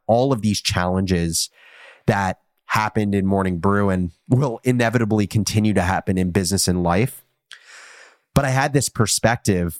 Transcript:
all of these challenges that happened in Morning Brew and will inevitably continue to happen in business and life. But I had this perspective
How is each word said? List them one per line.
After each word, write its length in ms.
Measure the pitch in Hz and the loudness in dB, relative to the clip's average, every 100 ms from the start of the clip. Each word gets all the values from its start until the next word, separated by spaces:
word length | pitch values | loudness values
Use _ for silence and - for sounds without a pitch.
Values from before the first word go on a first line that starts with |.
| - | 0
all 260 | 113 135 | 2 2
of 80 | 127 | 0
these 180 | 107 98 | 0 -2
challenges 920 | - 90 90 92 95 87 85 80 - _ - - - - - | -2 -2 0 0 0 0 0 -4 -6 _ -20 -20 -20 -10 -2
that 360 | 101 95 - _ _ - | 0 0 -4 _ _ -6
happened 500 | 107 107 110 104 98 | -2 -2 0 0 0
in 100 | 95 | 2
Morning 340 | 98 92 87 | 0 0 0
Brew 300 | 98 101 101 | 0 2 0
and 220 | 92 90 - - | 0 -4 -6 0
will 320 | 123 139 113 127 | 0 0 -2 -2
inevitably 600 | 123 117 117 110 110 101 | 0 2 2 0 0 0
continue 480 | 107 95 107 107 | -2 -2 0 0
to 80 | 95 | 0
happen 360 | 90 90 - 95 | 0 -2 -2 -2
in 140 | 90 | 0
business 360 | 87 87 95 - | 0 0 -2 0
and 160 | 90 | 0
life. 400 | 87 90 131 - _ _ _ - - - - - - _ _ - | 0 0 -2 -6 _ _ _ -20 -20 -20 -20 -20 -20 _ _ -2
But 80 | |
I 60 | 139 | 0
had 240 | 131 147 | 0 0
this 160 | 139 - | 0 0
perspective 880 | - 104 - 113 120 - 92 87 - | 0 0 0 0 0 0 0 -2 -4